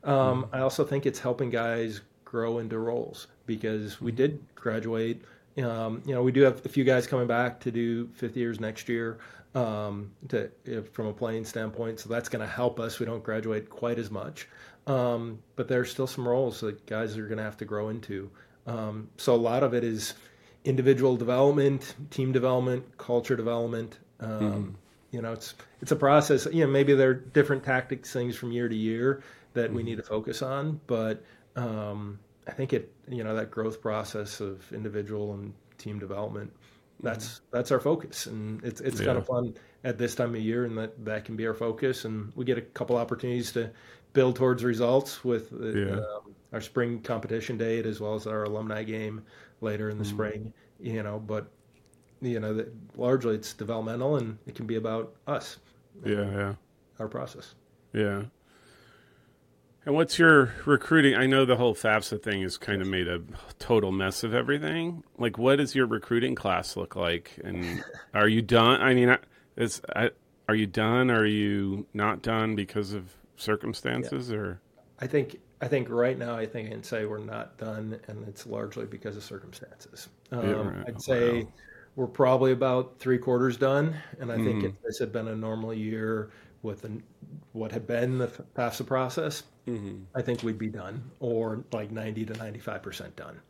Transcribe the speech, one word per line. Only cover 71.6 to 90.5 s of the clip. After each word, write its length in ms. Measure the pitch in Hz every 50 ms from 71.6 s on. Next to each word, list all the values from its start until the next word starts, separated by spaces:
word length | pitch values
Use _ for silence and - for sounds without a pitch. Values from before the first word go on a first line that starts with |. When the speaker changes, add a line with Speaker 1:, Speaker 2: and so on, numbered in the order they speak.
| 98 98 98 101 104 _ _
Speaker 2:
not 280 | 104 104 107 104 -
done 340 | - 113 113 110 110 110 110
because 380 | 104 101 92 - 107 104 95 101
of 220 | 104 92 92 - - - _ _ -
circumstances, 920 | - - 107 104 - 120 113 - - 123 120 127 120 - 143 135 123 123
Speaker 1:
Yeah. 80 | 113 107
Speaker 2:
or? 240 | 104 92 90 92 _ _ _ - _ _ _ -
Speaker 1:
I 80 | 131 127
think, 300 | 139 151 131 - - - _ _ _ _
I 60 | 131 123
think 220 | 147 135 120 107
right 280 | 117 117 120 123 131 127
now, 180 | 120 117 117
I 100 | 113 110
think 220 | 107 - 120 110 110
I 20 | 110
can 100 | 113 110
say 220 | - - 113 107
we're 120 | 107 104 107
not 400 | 107 107 110 113 113 - - -
done, 420 | 113 110 107 107 110 107 110 107 - -
and 200 | 107 107 110 107
it's 180 | 101 - -
largely 400 | 113 107 107 113 107 - 120 113
because 320 | 107 110 - - 107 101 104
of 60 | 104
circumstances. 840 | - - 98 - - - - - - - - - - - - - - _ _ _ -
Speaker 2:
Yeah, 80 | - 123
Speaker 1:
Um, 280 | 113 101 104 107 107 98 92
Speaker 2:
right. 120 | 90 95 90
Speaker 1:
I'd 120 | 113 107
say 420 | - - 131 120 120 120 120 120 110
Speaker 2:
Wow. 80 | - - - - - - - - _ _
Speaker 1:
we're 120 | - 127 120
probably 440 | - - 139 127 127 131 131 131
about 480 | 131 120 135 131 127 127 127 127 - -
three 180 | - 127 127 123
quarters 400 | 123 127 123 120 127 131 120 113
done, 380 | 135 135 139 143 147 160 156 151 - - - -
and 120 | 135 117
I 40 | 117
think 220 | 117 113 107 107 104
Speaker 2:
Mm-hmm. 80 | 101 98
Speaker 1:
if 140 | 98 - -
this 160 | 117 107 -
had 120 | 127 117
been 160 | 104 117 110 110
a 80 | 110
normal 380 | 110 110 110 110 113 110 113 113
year 560 | 110 107 110 110 110 110 110 113 110 107 110 - - - - - _
with 240 | - 110 101 - -
an, 160 | 110 107 - - - - _ - - - - - _ _
what 180 | 113 110 107
had 160 | - 120 104 98
been 320 | 120 117 120 123 127 127
the 60 | 127
f-, 160 | 120 - - - - _
fafsa 300 | - 123 117 113 - 123
process, 560 | - 135 131 131 127 127 - 160 151 151 - - - _ _ _ -
Speaker 2:
Mm-hmm. 380 | 120 110 101 98 101 98 95 95 -
Speaker 1:
I 80 | 131 123
think 180 | - 120 113
we'd 160 | 117 113